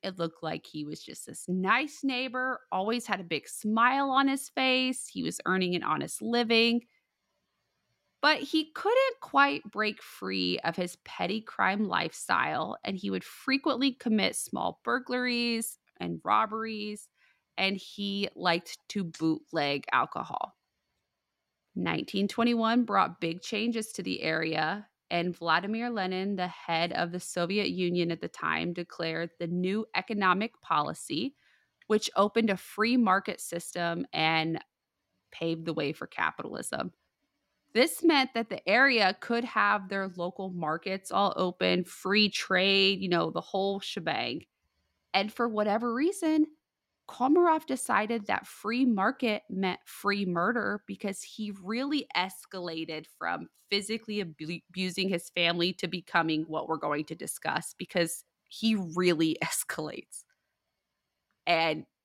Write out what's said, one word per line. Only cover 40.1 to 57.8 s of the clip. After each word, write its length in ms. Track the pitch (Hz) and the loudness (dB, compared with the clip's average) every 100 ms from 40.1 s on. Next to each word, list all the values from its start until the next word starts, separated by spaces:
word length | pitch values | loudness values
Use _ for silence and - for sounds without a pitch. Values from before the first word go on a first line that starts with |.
| 175 | -4
local 340 | 175 175 190 | -6 -4 -6
markets 640 | 180 156 160 190 190 - | -4 -2 -2 -4 -6 -2
all 200 | 190 202 - | 2 2 2
open, 480 | 180 - 185 180 | 0 2 2 2
free 440 | - - 185 208 208 | 0 -4 2 4 4
trade, 720 | - - 185 196 196 196 196 | 2 0 2 4 4 4 2
you 100 | 185 | 2
know, 220 | 170 165 | 2 2
the 100 | 165 | -2
whole 380 | - 190 196 196 | -4 -2 0 -2
shebang. 680 | - 196 160 110 120 - - _ _ _ _ _ _ | -4 -6 -2 -2 -2 -6 -10 _ _ _ _ _ _
And 180 | 190 214 | 0 0
for 160 | - 240 | 0 0
whatever 460 | 214 208 220 240 | 0 2 2 0
reason, 520 | 233 330 - 320 311 302 - _ _ _ _ - | 0 0 2 2 4 2 -2 _ _ _ _ -12
Komarov 580 | - 262 349 349 320 - | 0 4 6 6 4 0
decided 600 | 262 - 202 214 233 202 | -4 2 2 2 -2 -2
that 220 | 196 - | -4 -4
free 360 | - 208 240 | -10 -4 2
market 600 | 254 202 208 269 233 208 - | 4 4 2 0 0 -2 -4
meant 300 | 190 190 - | -2 -2 -2
free 420 | - - 202 202 185 | -8 -6 -2 0 0
murder 560 | 170 185 233 202 208 - | 2 2 2 0 -4 -6
because 340 | 196 202 196 | -8 -6 -6
he 300 | - - 208 196 | -10 -8 -8 -8
really 460 | 185 233 277 294 - 175 | -4 -2 0 -2 0 -2
escalated 920 | 190 - - 185 175 160 160 156 156 - | -2 -6 -12 -8 -6 -6 -6 -8 -10 -6
from 300 | 170 175 170 _ - | -2 -2 -6 _ -4
physically 520 | 202 202 226 226 208 | -2 -2 -6 -4 -4
abu-, 360 | 175 151 156 175 - | -4 -6 -8 -8 -8
abusing 380 | 180 185 180 190 | -4 -2 0 0
his 220 | 175 - | 0 -2
family 420 | 180 170 175 175 | 0 2 4 2
to 120 | - 175 | 0 -4
becoming 600 | 180 - 170 160 156 160 | -4 -2 0 2 0 0
what 180 | 156 160 | -4 -2
we're 100 | 160 | -2
going 260 | 156 147 | 0 -2
to 100 | 151 | -4
discuss, 640 | 160 143 - 156 139 - | -8 -10 -6 -2 -4 -4
because 460 | - | -12